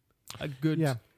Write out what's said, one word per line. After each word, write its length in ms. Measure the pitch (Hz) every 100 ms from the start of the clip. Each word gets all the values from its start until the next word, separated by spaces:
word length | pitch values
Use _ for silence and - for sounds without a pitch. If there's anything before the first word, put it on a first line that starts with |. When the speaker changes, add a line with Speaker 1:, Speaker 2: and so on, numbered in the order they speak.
| _ _ - -
Speaker 1:
a 80 | 151
good 300 | 131 156 156
Speaker 2:
Yeah. 180 | 151 120 -